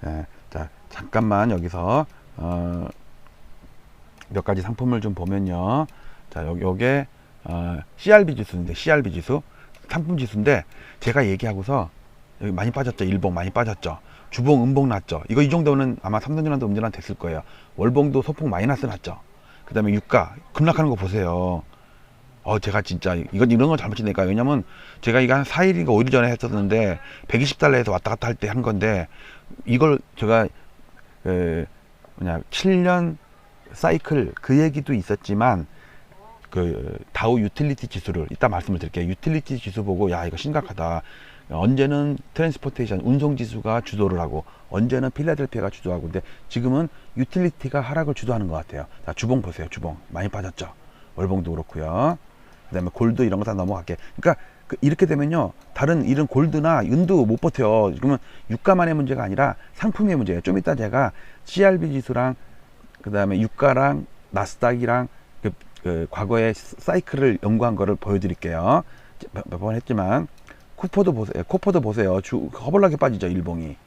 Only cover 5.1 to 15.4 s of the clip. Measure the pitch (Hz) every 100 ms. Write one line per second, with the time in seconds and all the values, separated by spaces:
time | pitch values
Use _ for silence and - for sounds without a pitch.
5.1 | 98 90 98 95 87 92 131 156 - -
6.1 | - - - 80 85 92 92 120 139 135
7.1 | - - - - 85 87 82 - - -
8.1 | 214 190 147 107 90 87 101 - 151 117
9.1 | 87 80 131 - - - - - 165 160
10.1 | 175 120 104 113 135 - - - - -
11.1 | 120 117 95 117 98 95 139 85 - -
12.1 | - - - 104 90 107 120 131 113 92
13.1 | 98 92 87 90 104 117 101 - 76 -
14.1 | - - - 123 147 120 135 139 104 -
15.1 | 80 80 113